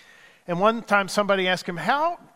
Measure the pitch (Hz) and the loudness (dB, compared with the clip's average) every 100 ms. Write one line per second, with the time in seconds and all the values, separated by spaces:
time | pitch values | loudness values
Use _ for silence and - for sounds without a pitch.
0 | - - - _ - 175 208 233 220 202 | -20 -20 -20 _ -6 0 2 0 0 0
1 | 190 - 196 196 185 185 - 170 170 285 | 2 0 2 2 2 -2 -4 -4 -2 0
2 | 330 349 - | 0 -4 -12